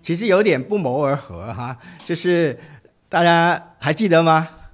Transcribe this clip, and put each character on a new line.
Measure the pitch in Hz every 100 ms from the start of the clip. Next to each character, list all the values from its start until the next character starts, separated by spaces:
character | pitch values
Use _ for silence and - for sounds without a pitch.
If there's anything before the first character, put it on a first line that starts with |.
其 | - 170
实 | 226
有 | 185
点 | 220 139
不 | 131 208
谋 | 147 131
而 | 143 135
合 | - 85 101
哈， | 117 120 127 - - -
就 |
是 | 165 180 175 160 120 - - _ _ _
大 | 175
家 | 170 170 170 170 - _
还 | 139
记 | 156 220
得 | 165
吗？ | 165 160 160 - -